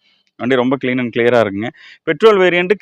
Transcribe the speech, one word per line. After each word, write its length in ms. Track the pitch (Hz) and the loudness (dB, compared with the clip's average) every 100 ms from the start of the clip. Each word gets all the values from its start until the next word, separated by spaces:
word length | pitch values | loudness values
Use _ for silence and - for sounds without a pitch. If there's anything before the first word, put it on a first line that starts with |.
| _ _ _ - | _ _ _ -8
வண்டி 180 | 117 131 | -2 0
ரொம்ப 140 | 123 135 | 0 -2
கிளீன் 180 | 131 127 | -4 -4
and 140 | 120 117 | -4 -2
clear-ஆ 260 | 120 120 | 0 2
இருக்குங்க. 260 | 104 98 120 - - - | 0 -4 -10 -12 -20 -12
பெட்ரோல் 380 | - 156 220 208 | -6 2 4 4
வேரியன்ட் 280 | 180 175 180 180 | 2 0 -2 0